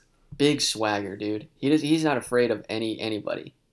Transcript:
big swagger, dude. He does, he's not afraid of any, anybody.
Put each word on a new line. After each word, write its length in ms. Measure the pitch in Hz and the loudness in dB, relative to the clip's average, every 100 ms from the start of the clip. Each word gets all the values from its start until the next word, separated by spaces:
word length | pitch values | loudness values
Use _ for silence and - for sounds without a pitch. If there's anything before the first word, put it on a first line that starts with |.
| _ _ _ - | _ _ _ 2
big 240 | 143 143 | 2 4
swagger, 560 | - 107 107 104 101 101 | 0 0 0 0 -2 -6
dude. 300 | 104 107 - - | -4 -4 -8 -4
He 100 | 135 | 2
does, 120 | 151 | 2
he's 220 | 147 160 | 4 2
not 120 | 156 131 | 2 0
afraid 340 | - 123 120 | 0 2 2
of 160 | 104 - | 0 -2
any, 280 | 110 113 107 | -4 -4 -4
anybody. 540 | 110 107 - - - _ _ | -4 -4 -4 -6 -8 _ _